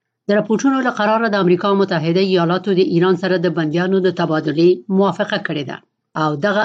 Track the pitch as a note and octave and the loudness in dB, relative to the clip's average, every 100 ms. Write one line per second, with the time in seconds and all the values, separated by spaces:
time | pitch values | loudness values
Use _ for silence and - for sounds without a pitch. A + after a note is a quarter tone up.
0 | _ _ - G#3 G#3 G#3+ C#4 C4+ B3 - | _ _ -2 0 0 0 0 0 -2 -2
1 | G#3+ A3 A3+ G3+ F3 F3+ G3+ G3 G3 E3+ | 0 0 0 0 2 2 2 0 0 0
2 | D#3+ F3 G3 F3+ E3+ F#3 G3+ F#3 F#3+ E3+ | 0 0 2 2 0 -2 0 0 2 2
3 | F#3 F3 F#3+ F3+ F3 D#3+ D3+ E3 F#3 F#3+ | 2 2 0 0 0 -2 -2 -2 0 0
4 | F#3 F3 E3+ D#3 D3+ D3 F3 F3+ - F#3+ | 0 0 -2 -2 -2 2 2 2 0 0
5 | G3 F3+ G3+ G3+ G3+ D3+ C3 - _ _ | 2 0 -4 -4 -4 -8 -8 -12 _ _
6 | _ D#3+ D#3 D3 G3+ G3+ | _ -4 -2 -2 -2 0